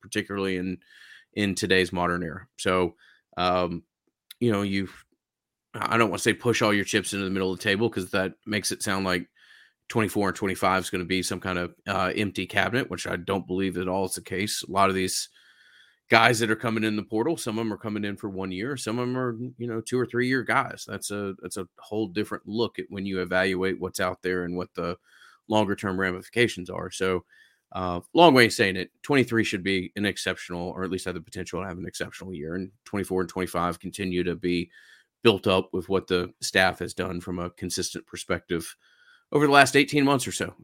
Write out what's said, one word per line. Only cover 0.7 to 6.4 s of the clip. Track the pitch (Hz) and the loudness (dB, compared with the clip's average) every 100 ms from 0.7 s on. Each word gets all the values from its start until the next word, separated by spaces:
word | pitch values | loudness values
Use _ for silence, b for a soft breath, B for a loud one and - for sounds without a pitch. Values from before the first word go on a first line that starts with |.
| 87 B B B B B | -6 B B B B B
in | 104 101 | -2 0
today's | 92 92 92 90 | 0 2 2 2
modern | 90 87 87 | 0 0 0
era. | 82 80 - - | -4 -8 -14 -4
So, | 98 92 87 b b b b - | 0 2 2 b b b b -2
um, | 90 90 87 85 - _ _ _ _ - | 2 2 0 -4 -12 _ _ _ _ -2
you | 120 | 0
know, | 101 | 2
you've, | 101 98 92 - _ _ _ _ _ _ _ 110 | 0 -2 -4 -10 _ _ _ _ _ _ _ -6
I | 110 113 | 0 4
don't | 107 | 4
wanna | 101 | 4
say | 117 | 0
push | - | 2